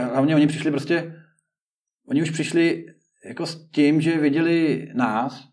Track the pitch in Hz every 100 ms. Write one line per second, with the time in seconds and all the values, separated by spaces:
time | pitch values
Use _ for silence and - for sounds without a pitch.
0 | 123 131 139 156 147 - 160 139 - 170
1 | 160 - - _ _ _ _ _ _ _
2 | - 135 160 - 156 170 170 - - -
3 | _ _ - 120 170 - - - 147 156
4 | 156 165 147 143 165 165 160 - - 123
5 | 120 107 131 - -